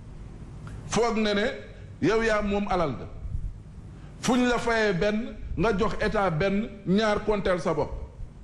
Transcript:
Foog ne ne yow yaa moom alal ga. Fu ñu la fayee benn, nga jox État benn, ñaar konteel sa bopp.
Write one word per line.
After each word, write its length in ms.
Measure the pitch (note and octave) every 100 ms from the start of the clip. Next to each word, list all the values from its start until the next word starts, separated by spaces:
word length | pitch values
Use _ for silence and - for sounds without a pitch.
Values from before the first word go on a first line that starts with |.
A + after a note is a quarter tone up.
| - - - - - - - - -
Foog 300 | G#3 A#3 G#3+
ne 160 | G#3+
ne 120 | G3+ A#3+ - - - - -
yow 200 | D#3 A3
yaa 180 | A3+ G#3
moom 260 | G3+ G3+ G3+
alal 220 | F#3 D#3 G#2+
ga. 80 | E2+ - - - - - - - - - - -
Fu 120 | - B3
ñu 120 | B3
la 100 | A#3
fayee 360 | A#3 A3+ G#3+
benn, 420 | F3 G#3 G#3+ B3 - - -
nga 140 | G#3+ F#3+
jox 160 | A3 -
État 280 | G#3+ G#3+ F#3+
benn, 380 | D#3 F#3+ G3+ A#3 - -
ñaar 360 | G3 A3 G#3
konteel 380 | G#3 G#3 G3 F3+
sa 120 | F3+
bopp. 180 | D3 B2+ - - - - -